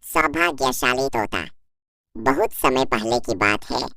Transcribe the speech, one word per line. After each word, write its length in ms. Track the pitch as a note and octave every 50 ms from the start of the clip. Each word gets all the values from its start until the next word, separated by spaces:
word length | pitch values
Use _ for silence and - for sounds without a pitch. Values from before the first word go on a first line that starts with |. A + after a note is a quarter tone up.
| _
सौभाग्यशाली 1040 | - - E3 D#3 D#3 C#3+ D#3+ E3+ F3 D3+ C3+ C#3 C3 B2+ - - B2+ B2 B2+ C3+ C3+
तोता। 340 | - A#2+ G#2+ G2+ - F#2 E2 D2 - - _ _ _ _ _ _ _ _ _ _ _
बहुत 380 | G#2+ A2 B2+ C#3 D3 G#3 A3+ -
समय 320 | - - C#3+ C3 C3 C3
पहले 340 | - - A2 G#2+ A2+ A#2+ A#2+
की 160 | - - A#2
बात 300 | F#2 G2+ G2+ G#2 G#2 - -
है 100 | A#2+ A#2+ C3 B2 -